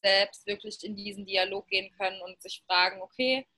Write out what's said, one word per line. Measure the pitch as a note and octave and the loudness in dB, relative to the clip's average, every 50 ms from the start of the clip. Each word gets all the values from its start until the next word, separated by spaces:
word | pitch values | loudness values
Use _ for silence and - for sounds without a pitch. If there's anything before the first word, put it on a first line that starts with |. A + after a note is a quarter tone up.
| - | 2
selbst | G3 F#3+ G3 G3+ G3+ - - - G3+ | 4 6 6 4 2 0 -8 -8 -6
wirklich | G#3 G#3 - G#3+ G3+ - - | -6 -6 -6 -10 -12 -10 -10
in | A3 G#3 | -10 -10
diesen | G3 G3+ G#3 G3 G3+ G3+ | -8 -10 -10 -10 -10 -8
Dialog | F#3+ F#3+ F#3 F#3 G3 G3 G3+ - - | -2 0 2 2 2 0 -6 -6 -2
gehen | G3 F#3+ G3 F#3+ - | -2 -2 -2 -4 -6
können | _ G3+ F#3 F#3+ F#3+ | _ -4 -4 -4 -4
und | F3+ F#3 F#3 - | -10 -14 -14 -16
sich | - F#3 - - - - | -16 -16 -16 -16 -4 0
fragen, | F#3 F3+ F3+ F#3 F#3 F#3+ | 4 4 4 4 2 -4
„Okay, | F#3 - _ - B3+ B3+ C4 C4 C4 - _ | -10 -14 _ -2 0 0 0 0 -2 -8 _